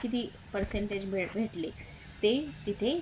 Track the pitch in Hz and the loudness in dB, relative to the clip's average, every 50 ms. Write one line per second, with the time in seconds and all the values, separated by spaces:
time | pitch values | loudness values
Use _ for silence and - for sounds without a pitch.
0 | - 220 247 240 226 196 - - - - - 196 196 - - 208 208 208 202 196 | 0 0 0 0 0 0 -6 -12 -16 -4 -2 0 0 2 2 0 0 0 -2 -2
1 | 196 190 196 190 180 175 - 202 220 - - 175 160 - - - - - - - | -2 0 0 0 0 0 0 0 0 0 0 -2 -4 -4 -4 -8 -12 -12 -12 -12
2 | - - - - - 208 240 277 311 285 262 - - 208 202 - 208 247 311 349 | -12 -12 -6 4 4 6 6 6 2 0 -6 -6 -4 -4 -2 2 2 2 2 2